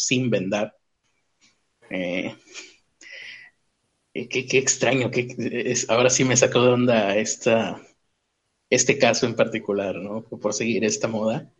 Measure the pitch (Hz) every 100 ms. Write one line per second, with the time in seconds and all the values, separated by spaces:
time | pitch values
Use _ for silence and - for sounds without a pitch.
0 | - 127 127 104 95 104 104 _ _ _
1 | _ _ _ _ _ _ _ _ - 92
2 | 87 90 90 117 _ - - - _ _
3 | - - - - - _ _ _ _ _
4 | _ - 123 127 127 139 127 - 117 131
5 | 120 127 120 - 117 117 123 120 - 113
6 | 123 - 131 117 - 117 123 123 123 117
7 | 101 101 110 - - 113 98 85 - _
8 | _ _ _ _ _ _ - - - -
9 | 120 113 123 110 113 110 - 101 98 -
10 | 98 107 - - 104 104 117 104 107 107
11 | 110 110 110 123 - _